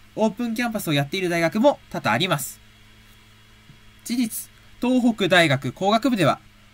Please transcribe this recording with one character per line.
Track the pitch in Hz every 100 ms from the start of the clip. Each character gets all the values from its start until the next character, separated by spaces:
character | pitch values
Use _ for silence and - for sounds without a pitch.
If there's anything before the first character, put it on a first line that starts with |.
| - -
オ | 214
ー |
プ | - 240
ン | 226
キ |
ャ | 240
ン |
パ | 214
ス | -
を |
や | 143
っ | 139
て | 190
い |
る | 180
大 | 170
学 | 165 214
も | 285 - -
多 | 175
々 | 110
あ | 120
り | 185
ま | 147
す。 | - - - - - - - - - - - - - - - -
事 | - 240
実、 | 226 - - - - -
東 | 247 254 240 220
北 | 190
大 | 180 160
学 | 131 127
工 | - 190
学 | 220 277
部 | 226
で | 143
は | 101 - - -